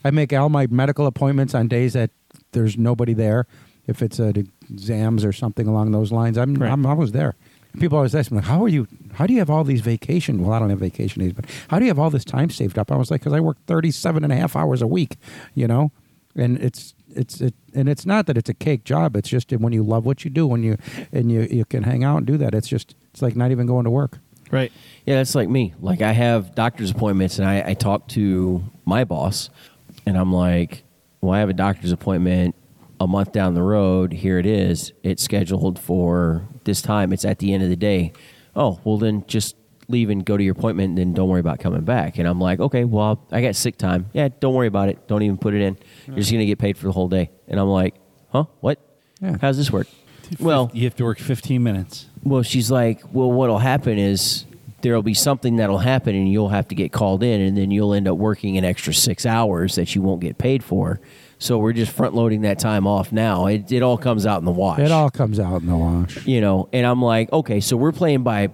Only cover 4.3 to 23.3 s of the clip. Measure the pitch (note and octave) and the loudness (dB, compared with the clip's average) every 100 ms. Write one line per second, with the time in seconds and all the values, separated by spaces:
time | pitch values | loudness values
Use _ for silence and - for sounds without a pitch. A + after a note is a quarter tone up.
4.3 | G#2 F#2+ _ - G#2 G2+ G#2+ A2 A2 G#2 | 0 -4 _ -18 -10 -6 -2 0 2 0
5.3 | G2 A#2 - G#2+ G#2+ G#2+ G#2+ G#2+ A2+ A#2 | -2 -4 -2 0 2 2 0 0 0 0
6.3 | A2+ B2+ C#3 A#2+ C#3 C3+ D3+ C3+ A#2+ D3+ | 0 0 0 0 2 2 2 0 0 -2
7.3 | - _ _ _ - E3+ D3 C3 D3+ B2+ | -6 _ _ _ -4 0 2 2 0 0
8.3 | G#2+ G2 D#3 A3+ D#3 A2 - - - F3+ | -2 0 2 2 0 -2 -10 -20 -2 2
9.3 | B3 D#3 D#3 C#3+ B2+ A2+ A2+ - E3+ D3+ | 2 2 2 2 0 0 -2 0 -2 0
10.3 | A2 F2+ A2+ G#2+ G2 F#2 - G#2 - F#2 | 0 2 2 2 0 -2 -4 -6 -2 -4
11.3 | F2 - - - D#3+ B3+ D3 D#3 C#3+ - | -4 -12 -14 -2 2 2 2 2 0 -2
12.3 | B2+ D#3+ - A2+ - G2+ C#3 B2 D3+ D3+ | -2 -2 -2 -4 -2 -2 -2 0 -2 0
13.3 | D3+ D#3+ D3 - E3 E3 - F3+ D#3+ D3 | 0 0 -2 -2 0 0 -2 -2 0 0
14.3 | B2+ E3+ - D#3 B2+ A2+ - C#3+ - - | 0 0 0 0 0 0 0 -2 -6 -20
15.3 | - - - A#2 A#2 D3 _ _ _ _ | -20 -8 -2 0 2 0 _ _ _ _
16.3 | - A#2+ B2 B2 - - _ _ - B2 | -2 0 0 -2 -4 -20 _ _ -6 -6
17.3 | - B2+ - _ C3+ C3+ C#3+ F#3 G#3 G3 | -2 -4 -4 _ -2 0 0 0 0 2
18.3 | A#2+ G#2+ - D#3+ C3+ - D3 E3 G#2 - | 0 -2 -4 -2 -2 0 0 2 0 0
19.3 | B2+ - A#2+ A#2 A2+ G#2+ A2+ A#2 C#3 D#3+ | -2 -2 -2 0 0 2 0 0 -2 -4
20.3 | C#3 D#3 A#2+ A2+ G#2 - - - - A#2 | 0 0 2 0 -2 -6 -14 -6 -2 0
21.3 | A2+ A#2 A#2+ A2 B2 A2 B2 C3+ D3+ A#2+ | 2 0 -2 -2 -2 0 0 0 0 0
22.3 | D3+ C3 G#2+ - C3+ - - _ - B2+ | 0 0 0 -2 -6 -6 -20 _ -4 -2